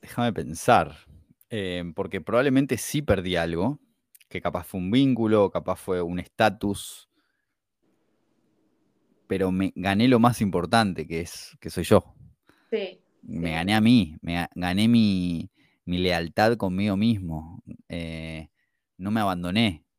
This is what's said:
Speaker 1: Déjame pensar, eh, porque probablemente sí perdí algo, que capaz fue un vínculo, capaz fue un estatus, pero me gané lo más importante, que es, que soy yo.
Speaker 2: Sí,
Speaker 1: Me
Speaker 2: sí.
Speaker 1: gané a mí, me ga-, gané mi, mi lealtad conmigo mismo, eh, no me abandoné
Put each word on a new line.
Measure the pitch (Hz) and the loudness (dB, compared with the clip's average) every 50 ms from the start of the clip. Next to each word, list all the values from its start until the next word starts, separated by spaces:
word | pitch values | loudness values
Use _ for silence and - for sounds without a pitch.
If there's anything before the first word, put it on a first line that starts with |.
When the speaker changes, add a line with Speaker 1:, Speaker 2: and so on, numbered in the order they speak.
Speaker 1:
Déjame | - - - - 120 120 101 | -20 -12 -6 -2 -2 -2 -2
pensar, | - - 64 82 82 - - 120 101 82 73 73 - - _ - - _ _ _ _ _ _ | -4 -8 -8 -10 -6 2 4 6 6 4 2 -6 -18 -20 _ -20 -20 _ _ _ _ _ _
eh, | - 110 98 92 90 90 87 87 80 | -8 -8 -6 -6 -6 -6 -8 -10 -8
porque | - 98 92 - 98 | -8 -8 -6 -6 -8
probablemente | 80 - 101 117 135 143 131 135 139 - - 110 | -6 0 0 2 2 4 2 2 2 2 -2 -4
sí | - - - 143 | -4 -4 -4 -6
perdí | 147 - 104 92 87 92 90 | 0 0 0 0 0 -2 -2
algo, | 85 82 85 82 82 92 120 147 147 _ _ _ _ _ _ _ - _ _ | 0 0 0 0 0 0 -2 -2 -4 _ _ _ _ _ _ _ -20 _ _
que | - 92 | -14 -6
capaz | - 90 82 - 85 | -6 -4 -4 -4 -8
fue | - - 95 | -6 -8 -6
un | 90 92 | -4 0
vínculo, | 104 127 139 135 131 113 113 107 107 107 101 95 | 2 4 4 4 2 2 2 2 4 4 4 4
capaz | - - - - 92 - | 2 -2 -4 -4 -6 -6
fue | - - 95 90 | -4 -4 -4 -2
un | 87 85 87 90 | -2 -4 -4 -8
estatus, | 87 - _ _ 117 107 98 107 - 101 101 - - - - - - _ _ _ _ _ _ _ _ _ _ _ _ _ _ _ _ _ _ _ _ _ _ _ _ _ _ _ _ _ _ _ _ _ _ _ _ _ _ _ _ _ _ _ _ _ | -8 -10 _ _ 2 2 2 0 -4 -4 -4 -4 -8 -14 -16 -20 -20 _ _ _ _ _ _ _ _ _ _ _ _ _ _ _ _ _ _ _ _ _ _ _ _ _ _ _ _ _ _ _ _ _ _ _ _ _ _ _ _ _ _ _ _ _
pero | 120 - 92 92 | -2 0 0 0
me | 92 92 95 71 - | 2 0 -2 -2 -4
gané | - 90 95 98 101 117 127 | -4 -2 0 2 4 4 4
lo | 131 117 | 6 6
más | 113 123 120 - | 6 4 4 2
importante, | 113 98 87 90 85 80 - - 113 101 90 82 80 - | -2 -2 0 -2 -2 2 2 2 2 2 -2 -6 -8 -6
que | 82 82 | -6 -6
es, | 87 - - - - - - - | -6 -8 -12 -16 -18 -20 -20 -16
que | - - | -16 -10
soy | - - 85 | -6 -6 0
yo. | - 113 95 - - - _ - - _ _ _ _ - _ _ _ | 4 4 4 4 2 -18 _ -20 -20 _ _ _ _ -20 _ _ _
Speaker 2:
Sí, | - 214 202 185 180 _ _ _ _ _ | -6 -6 -6 -6 -12 _ _ _ _ _
Speaker 1:
Me | - - 87 87 85 85 | -16 -12 -8 -6 -6 -4
Speaker 2:
sí. | 80 | -4
Speaker 1:
gané | 82 85 92 104 | -2 -2 0 2
a | 110 | 4
mí, | 110 113 123 123 95 76 80 - | 6 6 6 6 4 2 -4 -12
me | - 82 85 | -8 -6 -4
ga-, | 87 87 - _ | -4 -4 -6 _
gané | - 87 90 90 98 107 113 | -6 -4 -2 0 2 4 4
mi, | 120 117 110 104 98 92 90 90 85 82 80 98 _ _ _ _ _ _ _ | 4 4 4 4 2 0 0 -2 -4 -4 -6 -10 _ _ _ _ _ _ _
mi | - 87 87 | -6 -4 -2
lealtad | 92 90 87 82 85 85 - - 107 113 120 110 | 0 0 0 0 -2 -4 0 2 2 2 2 2
conmigo | - 95 90 92 101 107 98 98 | -2 -4 -2 -2 0 0 0 2
mismo, | 104 117 117 104 92 85 80 78 80 82 87 104 - - - - _ _ | 2 0 0 0 -2 -8 -8 -8 -10 -12 -16 -18 -18 -18 -20 -20 _ _
eh, | - 85 85 82 80 80 80 80 80 80 78 - _ _ _ _ _ _ _ _ _ _ | -12 -10 -10 -10 -10 -10 -12 -12 -12 -12 -14 -16 _ _ _ _ _ _ _ _ _ _
no | 90 98 | -6 -4
me | 107 113 | -2 0
abandoné | 107 98 92 90 87 87 90 107 117 110 85 76 _ _ _ | 0 0 -2 -2 -4 -2 0 0 0 0 -2 -4 _ _ _